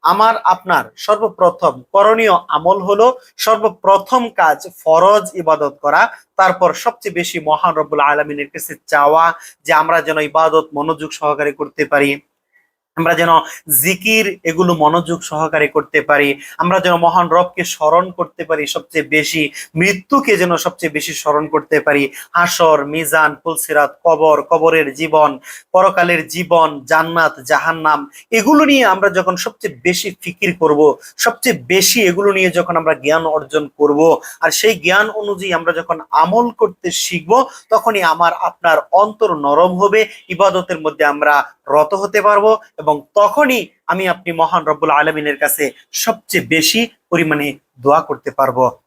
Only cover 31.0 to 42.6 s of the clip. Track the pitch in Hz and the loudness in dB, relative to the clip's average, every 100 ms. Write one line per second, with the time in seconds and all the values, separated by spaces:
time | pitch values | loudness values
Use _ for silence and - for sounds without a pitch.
31 | - - - 226 254 175 123 185 180 240 | -8 -4 -4 -2 -4 -4 -2 0 2 2
32 | 196 175 202 190 185 170 170 165 160 151 | 0 0 0 0 0 0 -2 -2 0 -2
33 | 135 160 165 156 139 156 147 _ 147 147 | 0 -2 0 -4 -2 -6 -6 _ 0 4
34 | 160 151 - - 165 156 214 185 156 190 | 4 2 -2 -4 -2 0 0 0 0 0
35 | 214 214 208 196 190 170 165 165 165 165 | 0 -4 -8 -8 -4 -4 -2 -6 -6 -8
36 | - 151 160 214 240 - 214 - 180 - | -2 0 2 2 0 -2 -4 -2 -8 -6
37 | - 180 156 233 262 - _ 220 233 208 | -6 -8 0 0 0 -6 _ -2 0 0
38 | 175 160 170 170 175 - 175 156 - 180 | 0 2 0 0 -6 -2 0 0 2 2
39 | 214 214 214 160 143 147 180 180 202 214 | 2 0 -2 -2 0 2 2 2 2 2
40 | 214 - _ 175 196 185 180 170 156 151 | 0 -6 _ 0 0 0 -6 -6 -6 0
41 | 147 143 143 143 - _ - 143 151 196 | -2 0 0 0 -2 _ -2 0 2 -2
42 | 202 214 202 202 214 220 | -2 0 2 4 2 0